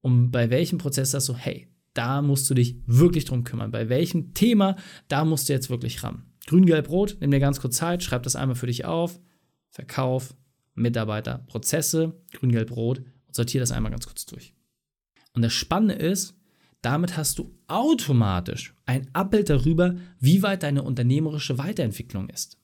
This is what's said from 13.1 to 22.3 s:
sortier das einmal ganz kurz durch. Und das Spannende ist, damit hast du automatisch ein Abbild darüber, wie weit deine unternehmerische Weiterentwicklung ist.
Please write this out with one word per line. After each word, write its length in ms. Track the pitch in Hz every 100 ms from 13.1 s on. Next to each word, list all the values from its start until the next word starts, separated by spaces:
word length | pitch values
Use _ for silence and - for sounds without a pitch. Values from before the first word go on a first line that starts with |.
| _ _ -
sortier 240 | 120 135
das 120 | 123
einmal 200 | 120 110
ganz 160 | 117 -
kurz 180 | - -
durch. 280 | - - _ _ _ _ _ _ _ _
Und 80 | 120
das 120 | 117
Spannende 420 | - - 175 220 -
ist, 400 | 160 190 - _ _ _ _ _
damit 360 | 117 147 175 165
hast 220 | 147 -
du 180 | - - -
automatisch 1080 | 175 285 277 - 127 104 90 87 - - _ -
ein 240 | 131 131
Abbild 360 | 175 190 214 202
darüber, 460 | 143 139 165 180 180 - _
wie 240 | 135 190
weit 200 | 202 190
deine 200 | 147 139
unternehmerische 760 | 131 127 123 143 156 151 - 127
Weiterentwicklung 720 | 151 220 120 98 117 98
ist. 280 | 87